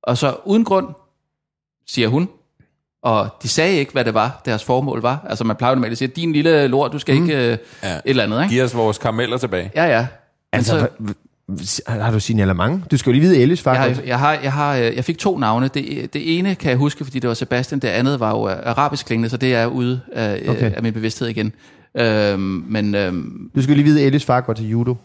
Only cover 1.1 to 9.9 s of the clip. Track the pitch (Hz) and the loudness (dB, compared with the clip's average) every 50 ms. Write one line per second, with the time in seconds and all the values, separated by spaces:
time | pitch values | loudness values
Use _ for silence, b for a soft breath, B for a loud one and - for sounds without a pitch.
1.1 | _ _ _ _ _ _ _ _ _ _ _ _ _ _ _ - - 131 117 107 | _ _ _ _ _ _ _ _ _ _ _ _ _ _ _ -8 -2 0 0 2
2.1 | 123 151 175 196 - _ _ _ _ _ _ _ _ _ _ _ _ _ - 123 | 2 0 0 -2 -6 _ _ _ _ _ _ _ _ _ _ _ _ _ -2 0
3.1 | 113 107 98 107 - - - 113 - - 160 180 196 156 139 - - 135 120 113 | 2 2 0 -2 -6 -8 -6 -2 0 2 2 2 2 0 0 0 -2 -2 0 2
4.1 | 110 113 107 123 127 - - 131 113 104 - - 127 127 139 139 131 117 110 120 | 2 2 0 0 -2 -8 -6 -4 -4 -4 0 0 0 0 0 -2 -4 -2 -2 -2
5.1 | 131 151 - - 113 98 120 113 107 - 123 123 135 131 120 110 117 120 - 127 | -2 -2 -6 -8 -6 -2 -2 -2 -2 0 2 2 2 2 0 -2 -2 -4 -4 -4
6.1 | - 170 170 170 156 147 147 165 160 151 139 127 123 139 143 131 147 147 - - | -4 -4 -2 0 0 2 4 4 4 6 4 4 2 2 0 0 -4 -6 0 2
7.1 | 135 143 170 170 151 139 123 120 117 110 B B B B B 98 87 76 - - | 2 2 4 2 2 2 2 0 0 -2 B B B B B -6 -6 -4 0 0
8.1 | 135 127 107 101 107 117 156 202 120 127 131 120 123 120 113 107 104 - - 120 | 2 2 2 0 0 0 0 0 2 2 0 0 0 0 0 0 0 0 -2 -2
9.1 | 110 113 123 113 117 127 131 113 92 90 87 95 - 156 165 170 | 0 0 -2 -2 -2 -4 -4 -2 -4 -4 -4 -4 -2 0 2 2